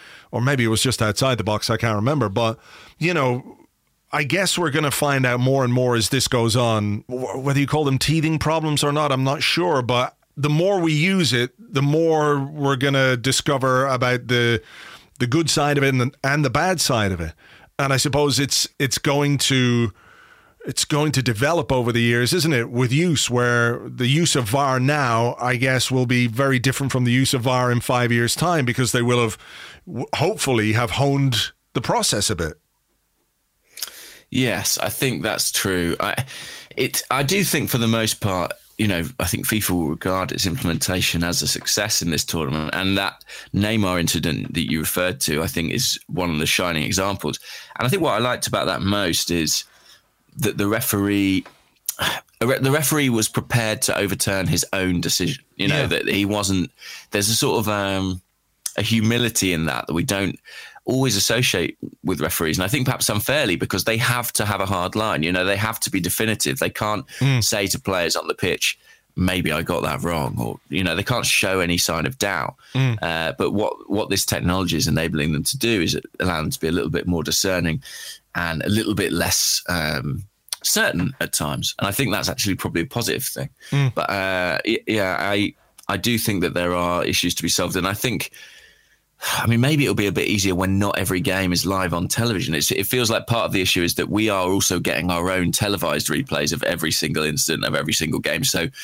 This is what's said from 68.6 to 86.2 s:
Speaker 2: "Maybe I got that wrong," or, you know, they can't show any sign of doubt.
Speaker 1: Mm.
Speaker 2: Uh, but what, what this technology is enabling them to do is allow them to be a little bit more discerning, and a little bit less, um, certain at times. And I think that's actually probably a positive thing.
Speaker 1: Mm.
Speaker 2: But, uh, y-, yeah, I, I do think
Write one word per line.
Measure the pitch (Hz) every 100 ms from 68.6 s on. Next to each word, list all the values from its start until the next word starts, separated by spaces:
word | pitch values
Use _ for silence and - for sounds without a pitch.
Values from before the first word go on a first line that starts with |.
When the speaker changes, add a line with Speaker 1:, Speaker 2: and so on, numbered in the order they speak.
| - - - - _ -
Speaker 2:
"Maybe | 92 92 80
I | 78
got | 82 87
that | - 73
wrong," | 82 82 65 50
or, | 57 - _
you | 78 90
know, | 82
they |
can't | 98 120 -
show | - 107 95
any | 87 85
sign | - 82 71
of | -
doubt. | 101 90 62 - -
Speaker 1:
Mm. | 131 131 110
Speaker 2:
Uh, | 85 82 80 71
but | 92
what, | 98 104 - -
what | 101 -
this | 95 -
technology | 87 85 92 90 82
is | 82
enabling | 78 82 78 76
them | 76
to | 67 67
do | 117 113
is | 80 - - -
allow | 90 82
them | 76
to | -
be | 80
a |
little | 85 -
bit | 85 -
more | 85
discerning, | 80 85 98 90 82 80 - - - - _ -
and | 85 80
a | -
little | 104 - 101
bit | 95
less, | 85 85 - - - -
um, | 87 78 76 69 92 98 _ _ -
certain | - 214 220 - 92 131
at | -
times. | - 78 71 - -
And | 98
I |
think | 101 131
that's | 98 -
actually | 82 104 92
probably | - 82
a | 82
positive | 120 113 - -
thing. | - 135 - -
Speaker 1:
Mm. | 143 135
Speaker 2:
But, | - -
uh, | 98 95 92 90 80 -
y-, | 113 -
yeah, | 107 95 90
I, | 90 104 104 - _ - -
I | 98
do | 120
think | 113